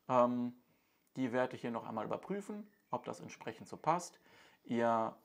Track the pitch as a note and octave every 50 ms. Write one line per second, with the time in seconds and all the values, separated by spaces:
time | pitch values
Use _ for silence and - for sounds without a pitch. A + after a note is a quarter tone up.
0 | _ - B2+ B2 A#2+ A#2+ B2 B2 B2 B2 A#2+ - _ _ _ _ _ _ _ _
1 | _ _ - C3+ C3 A#2 A2+ B2+ B2+ B2 B2+ A2+ - A#2+ A2+ A2 A2+ A#2 A2+ A2
2 | G#2+ - A2 - - - F#3+ G3+ G3+ - G#3 G#3 G#3+ - _ _ _ - - B2
3 | - - - - - - - - - B2 A2+ - G#2+ - - - - D3+ E3 F3+
4 | F3 - - - _ - - - - - _ _ - - A#2+ A#2 A#2 A#2 A#2 A2+
5 | A2 - - -